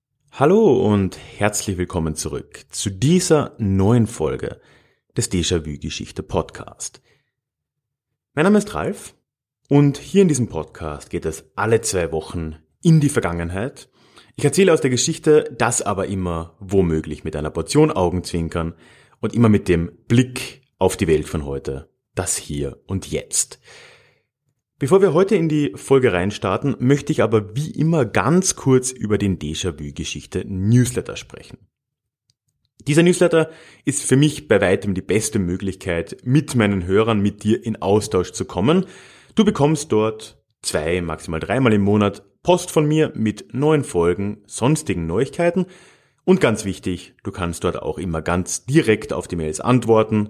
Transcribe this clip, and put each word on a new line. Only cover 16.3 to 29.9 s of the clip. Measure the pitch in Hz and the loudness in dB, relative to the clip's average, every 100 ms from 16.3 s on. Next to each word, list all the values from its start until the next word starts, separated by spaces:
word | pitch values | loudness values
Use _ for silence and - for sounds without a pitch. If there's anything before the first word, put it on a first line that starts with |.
| 82 82 _ | -4 -8 _
womöglich | 98 98 87 78 78 73 | 0 2 2 0 -4 -8
mit | 80 76 | -8 -6
einer | 76 | -6
Portion | 82 78 147 156 | -6 0 0 0
Augenzwinkern | 98 87 90 - 87 82 87 82 - _ _ _ _ | 0 0 -2 -4 -6 -4 -4 -6 -10 _ _ _ _
und | 107 | -4
immer | 117 113 | 2 4
mit | 101 - | 4 2
dem | 85 85 - _ | 0 0 -8 _
Blick | 120 127 - - - _ _ | 2 2 -4 -12 -16 _ _
auf | 95 - | -2 0
die | 85 | 0
Welt | 76 73 | 0 0
von | 82 | -8
heute, | 69 69 76 69 - _ _ - | -6 -8 -8 -10 -14 _ _ -8
das | 90 - | -6 -8
Hier | - 73 69 - - | -6 -6 -6 -10 -8
und | 95 - | -8 -6
Jetzt. | 78 - - - - _ - - _ _ _ _ _ _ _ _ _ | -8 -4 -6 -6 -12 _ -20 -20 _ _ _ _ _ _ _ _ _
Bevor | 135 190 | 2 4
wir | 196 | 4
heute | 160 190 202 | 4 2 2
in | 165 | 2
die | 151 143 - | 0 -2 -6
Folge | - 135 123 | 2 4 4
reinstarten, | 90 98 - 98 101 143 - | 2 -2 -2 -2 -2 -2 0
möchte | 123 143 - | 2 2 0
ich | 151 | 0
aber | 107 110 101 | 2 2 -2
wie | 110 156 | -6 -6
immer | - 160 165 | -2 0 2
ganz | 110 - 101 180 180 - | 0 0 2 2 0 -2
kurz | 139 131 127 | 2 2 2
über | - 104 104 | -6 -4 0
den | 101 90 | 0 -2
Déjà-vu-Geschichte | 76 78 92 73 73 | -6 -6 -6 -8 -12